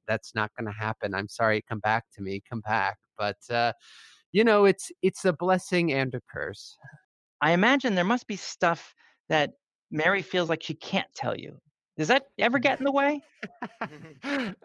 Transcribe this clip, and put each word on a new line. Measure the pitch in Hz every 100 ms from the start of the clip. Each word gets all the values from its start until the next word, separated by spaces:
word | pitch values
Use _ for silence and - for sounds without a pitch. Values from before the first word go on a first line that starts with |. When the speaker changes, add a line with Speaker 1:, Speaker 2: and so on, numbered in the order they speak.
| -
Speaker 1:
that's | 110 -
not | 113 107 -
gonna | 113
happen. | 104 107 110 104
I'm | 98 101
sorry, | - 113 107
come | - 104
back | 107 113 -
to | -
me, | 95 98
come | - 117
back." | 107 110 98 104 _ -
But, | 104 98 -
uh, | 120 117 - - - - _ _
you | 185
know, | 233 208
it's, | 202 - - -
it's | 185 - 190
a |
blessing | 156 175 185 - 180 170
and | 135 131
a | 123
curse. | - - 73 104 - - - - _ _ _ -
Speaker 2:
I | 147
imagine | 175 214 277 254
there | 185
must | 180 247 -
be | 202
stuff | - - 175 165 - _ _ _ -
that | 160 143 - _ _ -
Mary | 151 160 196
feels | - 185 165
like | 160
she | -
can't | 143 - 190 -
tell | - 120 107
you. | - - _ _ _ -
Does | 156
that | 269 269 -
ever | 233 262
get | 269 262
in |
the | 269
way? | 277 285 294 - - 214 -
Speaker 1:
<laughs> | 240 - 135 151 190 - 269 277 226 -